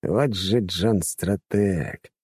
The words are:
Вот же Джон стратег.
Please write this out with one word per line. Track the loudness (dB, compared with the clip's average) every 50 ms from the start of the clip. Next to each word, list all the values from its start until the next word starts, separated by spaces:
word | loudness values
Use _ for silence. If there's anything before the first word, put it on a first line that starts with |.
| 0
Вот | 0 2 2 2 2 0
же | -2 0 0 0 0
Джон | 0 -2 -4 0 0 2 2 2 0
стратег. | -2 -6 -4 -2 -2 -2 -2 _ _ 0 2 2 2 2 0 -2 -4 -8 -12 _ -20 _ _